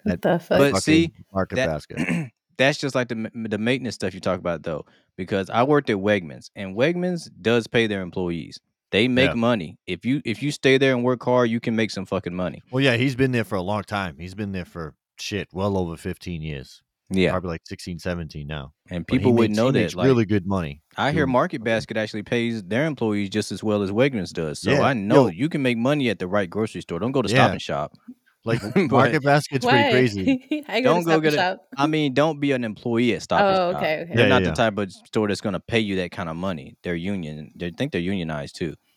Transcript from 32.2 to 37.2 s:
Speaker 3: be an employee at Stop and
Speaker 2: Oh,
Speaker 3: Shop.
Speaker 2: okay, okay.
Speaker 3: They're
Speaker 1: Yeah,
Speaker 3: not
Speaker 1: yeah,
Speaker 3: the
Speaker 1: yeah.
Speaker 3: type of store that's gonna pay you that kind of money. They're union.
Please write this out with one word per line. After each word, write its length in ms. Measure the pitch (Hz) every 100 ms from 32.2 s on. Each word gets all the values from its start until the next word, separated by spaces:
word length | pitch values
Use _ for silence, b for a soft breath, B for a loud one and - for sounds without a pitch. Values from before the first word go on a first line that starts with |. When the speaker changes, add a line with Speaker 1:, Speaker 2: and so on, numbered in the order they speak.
| 156 147
Speaker 3:
be 120 | 143
an 120 | 127 117
employee 500 | 101 123 117 123 87
at 80 |
Stop 180 | - 92
and 140 | 202 190
Speaker 2:
Oh, 140 | 175
Speaker 3:
Shop. 100 | -
Speaker 2:
okay, 180 | 160 156 170
okay. 100 | 113
Speaker 3:
They're 100 | 107
Speaker 1:
Yeah, 40 |
Speaker 3:
not 120 | -
Speaker 1:
yeah, 40 | 90
Speaker 3:
the 40 |
Speaker 1:
yeah. 40 | 80 113
Speaker 3:
type 80 | 101
of 120 | 98
store 360 | - - 110 104
that's 120 | 95
gonna 180 | 107 90
pay 200 | - 113
you 160 | 107 95
that 160 | 87
kind 160 | - 85
of 60 | 82
money. 400 | 95 80 67 -
They're 120 | - 85
union. 560 | 90 101